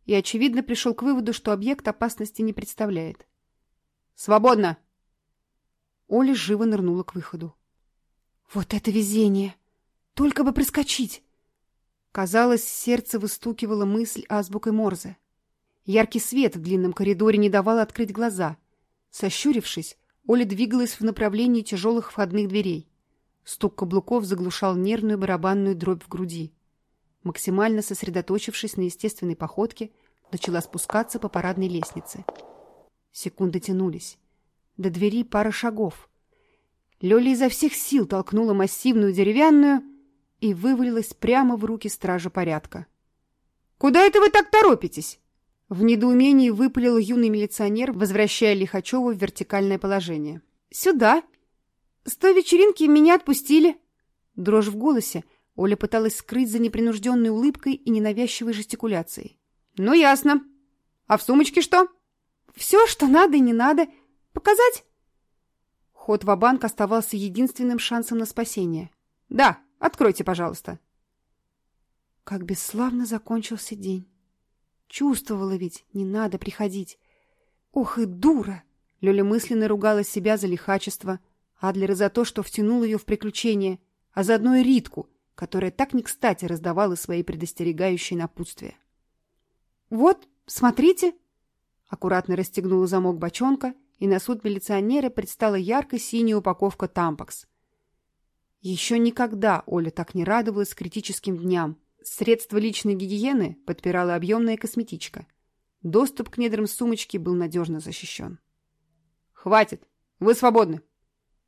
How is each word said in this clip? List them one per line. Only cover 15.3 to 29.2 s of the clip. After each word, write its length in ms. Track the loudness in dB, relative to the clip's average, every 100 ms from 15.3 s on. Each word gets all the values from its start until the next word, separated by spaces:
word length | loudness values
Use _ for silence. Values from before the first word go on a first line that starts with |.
| _ _ _ _ _
Яркий 340 | 0 2 2 -2
свет 380 | -2 0 0 -2
в 40 |
длинном 320 | -2 0 0
коридоре 440 | -2 -2 2 2 4
не 120 | 2
давал 280 | 2 2 0
открыть 340 | -2 -4 -6
глаза. 440 | -4 -6 -4 -6 -6 _ _ _ _ _
Сощурившись, 840 | -8 -6 -2 0 0 -2 -10 -12 -18 _ _ 0
Оля 180 | 0
двигалась 560 | 2 -2 -2 0 -2 -4
в 40 |
направлении 580 | -4 -2 -2 0 0 0
тяжелых 500 | -2 -4 -2 -2 -4
входных 360 | -6 -4 -2 -2
дверей. 400 | -2 -2 -6 -12 _ _ _ _ _
Стук 320 | -18 -6 -6 -4
каблуков 480 | -2 -2 0 -4
заглушал 520 | -2 -4 -6 -4 -2 0
нервную 420 | -2 -2 -2 -2
барабанную 560 | -2 -2 0 0 0
дробь 280 | -2 -4 -4
в 60 | -6
груди. 440 | -10 -8 -8 -12 _ _ _ _ _ _ _
Максимально 600 | -10 -6 -2 0 2 0
сосредоточившись 920 | -4 -8 -6 -6 -4 -4 -4 -8 -8 -4
на 60 |
естественной 540 | -6 -4 -8 -6